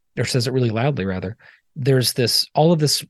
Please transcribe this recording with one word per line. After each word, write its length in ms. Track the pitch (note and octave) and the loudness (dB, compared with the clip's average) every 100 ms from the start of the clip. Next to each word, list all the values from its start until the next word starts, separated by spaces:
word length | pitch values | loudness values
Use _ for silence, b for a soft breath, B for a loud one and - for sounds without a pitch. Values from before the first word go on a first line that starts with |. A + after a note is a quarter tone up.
| _ - | _ -6
or 60 | |
says 220 | A#2+ C3 A#2+ | -2 -2 0
it 60 | |
really 180 | C3 A#2+ | 0 0
loudly, 340 | G#2+ C3 B2+ | 0 -2 -2
rather, 320 | F#2+ F#2 F#2 - B B B | -4 -4 -6 -10 B B B
there's 380 | - C3 C3 A#2+ | -4 0 2 2
this, 320 | - A2+ - - | 0 0 0 -2
all 180 | - D#3+ | 2 2
of 60 | E3+ | 4
this 240 | D3 - | 2 -2